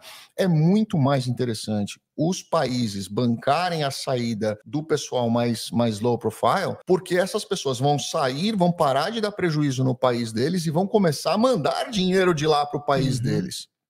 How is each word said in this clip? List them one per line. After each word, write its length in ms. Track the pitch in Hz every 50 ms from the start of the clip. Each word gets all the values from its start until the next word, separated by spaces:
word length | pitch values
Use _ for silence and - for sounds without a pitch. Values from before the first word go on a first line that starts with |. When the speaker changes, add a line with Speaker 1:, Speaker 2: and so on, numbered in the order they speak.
| - - - - - - _
Speaker 1:
é 120 | - 190 185
muito 500 | 170 151 156 170 190 214 220 214 - 160
mais 300 | 131 135 143 135 123 127
interessante 720 | 120 - 131 120 113 - - - 107 104 101 95 - - _ _ _ -
os 240 | 147 165 190 -
países 680 | - - - 165 143 123 127 123 120 110 98 98 98 92
bancarem 760 | 101 101 127 120 117 110 - - 143 160 180 180 170 160 151
a 80 | 135
saída 680 | 131 - - - 135 123 120 117 117 101 107 107 107 - -
do 180 | 113 110 151 156
pessoal 460 | 160 156 143 - - - 127 120 117
mais, 400 | 113 120 120 120 117 107 - -
mais 280 | - 113 120 117 110 101
low 180 | 110 123 120 110
profile, 580 | - 113 107 - - 113 139 190 185 135 110 - -
porque 300 | - 185 180 185 - 175
essas 300 | 180 185 190 - 214 -
pessoas 340 | - 196 175 - 143 131 113
vão 180 | 131 143 147 139
sair, 560 | - - - 165 147 131 127 139 180 214 226
vão 160 | 202 175 175
parar 400 | 170 - 160 139 131 139 151 196
de 100 | 226 233
dar 100 | 208 208
prejuízo 520 | 202 - 185 170 151 151 147 143 131 123 131
no 120 | 131 123
país 380 | - - 127 123 120 120 113 113
deles 320 | 110 123 156 180 185 156
e 60 | 165
vão 160 | 143 165 190 196
começar 460 | - 214 196 165 139 - - - 165
a 40 | 208
mandar 520 | 226 262 254 190 135 - - - - 269
dinheiro 420 | 247 202 185 185 180 190 190 180 175
de 120 | 147 147 156
lá 180 | 151 147 147
pro 180 | 143 - 147 -
país 340 | - 143 135 131 131 120 120
Speaker 2:
Uhum. 60 | 117
Speaker 1:
deles. 460 | 139 151 160 180 185 - - - - _ _ _ _